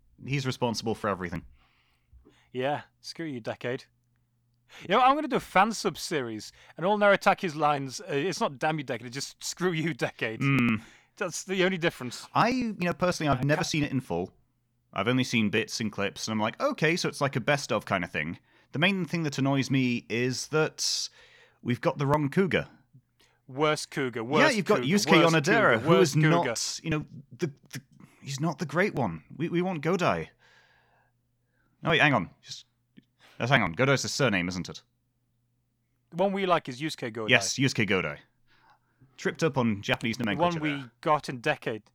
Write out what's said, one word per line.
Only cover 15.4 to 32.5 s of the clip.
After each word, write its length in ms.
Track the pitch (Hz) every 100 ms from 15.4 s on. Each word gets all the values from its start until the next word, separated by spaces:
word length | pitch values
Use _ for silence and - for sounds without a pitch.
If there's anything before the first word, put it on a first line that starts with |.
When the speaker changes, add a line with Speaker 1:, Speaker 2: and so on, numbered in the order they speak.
| 104
Speaker 1:
bits 300 | 107 104 -
and 120 | 107
clips, 360 | 101 98 - -
and 60 |
I'm 60 | 110
like, 200 | 107 -
"Okay, 340 | 285 - 156 175
so 120 | 151
it's 140 | -
like 140 | 135 135
a 60 |
best 300 | 107 143 -
of 140 | 107 -
kind 180 | 95
of 80 | 85
thing." 280 | 85 78 - _ _ _
The 80 | 135
main 260 | 180 190 175
thing 180 | 170
that 140 | 156 135
annoys 340 | 135 139 123
me 340 | 135 127 120 -
is 380 | 113 127 120 -
that 600 | 156 156 - - - - - - - - _
we've 160 | - 120
got 180 | 165 -
the 80 | 139
wrong 220 | 151 139
Cougar. 380 | 180 185 82 78 - _ - _ _ _ _ -
Speaker 2:
Worst 420 | 131 151 151 -
Cougar, 300 | 151 127 117
Speaker 1:
Yeah, 60 | 117
Speaker 2:
worst 320 | 151 302 220
Speaker 1:
you've 80 | 196
got 140 | 202
Speaker 2:
Cougar, 60 | 123
Speaker 1:
Yusuke 320 | 202 208 165
Speaker 2:
worst 120 | 170
Speaker 1:
Onodera, 400 | 160 147 226 180 113
Speaker 2:
Cougar, 40 |
Speaker 1:
who 140 | 151
is 40 | 165
Speaker 2:
worst 140 | 151 156
Cougar. 140 | 156
Speaker 1:
not, 500 | 170 120 110 - -
you 60 | 160
know, 160 | 156 147 - - 123
the, 140 | 156 - -
the, 100 | 131 _ _ - _
he's 200 | - 135
not 180 | 165 139
the 60 | 151
great 280 | 160 196
one. 300 | - 107 151 - -
We, 100 | 165
we 140 | 175
want 200 | 180 165
Godai. 460 | 160 185 156 85 80 _ _ _ _ _ _ _ _ _ _ _ _ _ _ _
No, 80 | -
wait, 100 | 165
hang 120 | 247
on. 180 | 117 82 _
Just, 220 | -